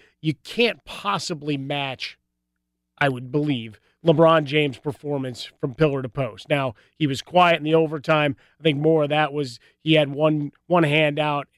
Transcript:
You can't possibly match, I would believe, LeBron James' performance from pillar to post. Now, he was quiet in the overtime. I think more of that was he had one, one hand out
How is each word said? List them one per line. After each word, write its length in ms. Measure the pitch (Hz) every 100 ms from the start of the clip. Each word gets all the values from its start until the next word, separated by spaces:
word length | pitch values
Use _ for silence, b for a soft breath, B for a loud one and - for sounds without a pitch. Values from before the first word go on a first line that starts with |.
| b b
You 140 | 156 143
can't 400 | - - 233 -
possibly 720 | - - 202 196 - 160 147 139
match, 640 | 135 143 139 127 - - _ _ _ _ _ _ _ _
I 100 | 143
would 240 | 127 127
believe, 480 | 147 151 127 113 110 _ _ 165
LeBron 380 | 151 165 160
James' 340 | 143 151 147 123
performance 720 | 151 - 147 143 131 113 - _
from 140 | 147
pillar 260 | 120 156 139
to 80 | 131
post. 400 | - 123 104 -
Now, 260 | 147 131 b b b
he 100 | 151
was 140 | 131
quiet 380 | - 175 175 165
in 60 |
the 100 | 151
overtime. 600 | 160 156 151 131 156 147 - b b
I 40 |
think 160 | 156 139
more 240 | 156 160
of 80 | 147
that 200 | 151 151
was 240 | 147 135 120 b b
he 100 | 156
had 160 | 156 143
one, 420 | 143 156 151 143 - _
one 160 | 175
hand 340 | 151 151 151 147
out 300 | 151 143 135